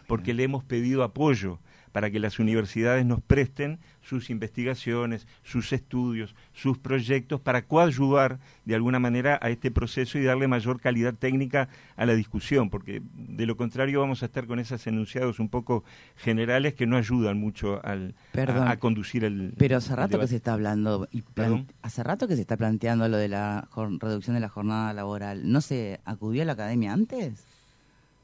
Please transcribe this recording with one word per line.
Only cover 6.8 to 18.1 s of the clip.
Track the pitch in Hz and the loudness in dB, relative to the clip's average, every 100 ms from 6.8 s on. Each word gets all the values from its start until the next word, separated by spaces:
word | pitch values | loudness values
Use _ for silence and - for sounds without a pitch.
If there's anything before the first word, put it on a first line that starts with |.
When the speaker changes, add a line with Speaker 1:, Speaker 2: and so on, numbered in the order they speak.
| 127 135 117 135 120 143 | 0 0 2 0 0 -4
Speaker 1:
para | 135 123 | 0 0
coadyuvar | - 156 170 127 139 139 131 131 - - 107 | 4 4 6 4 4 6 4 0 -14 -12 -2
de | |
alguna | 110 120 127 | 0 2 2
manera | 123 120 139 143 | 2 2 2 2
a | 117 | 0
este | 117 127 | -2 0
proceso | - 120 135 123 147 | 0 -2 -2 -2 0
y | |
darle | 131 131 135 | 2 2 2
mayor | 120 117 123 | 2 0 -2
calidad | 131 117 120 | 0 2 0
técnica | 117 131 135 131 143 135 - - - | 0 0 0 0 0 -2 -6 -12 -2
a | |
la | 120 | 2
discusión, | 113 - 107 - 139 104 | 4 2 -4 2 2 2
porque | 101 - 101 - | -2 -8 -10 -10
de | - - 104 113 | -14 -10 -4 -4
lo | 113 | -2
contrario | 117 123 135 139 | -4 -2 0 2
vamos | 139 127 | 0 -2
a | 120 | -4
estar | 135 117 | -6 -6
con | 120 | -6
esos | 117 123 113 | -6 -6 -4
enunciados | 110 107 127 127 113 | -2 -2 -2 -2 -2
un | 110 | -2
poco | 123 113 117 - - - - | -2 0 -2 -4 -20 -20 -6
generales | 117 113 117 131 143 | 0 0 2 2 2
que | - 117 | 0 2
no | 123 | 2
ayudan | 107 123 107 101 | 2 2 2 0
mucho | 107 - 101 101 | -2 -4 -4 -4
al, | 101 98 92 | -4 -6 -6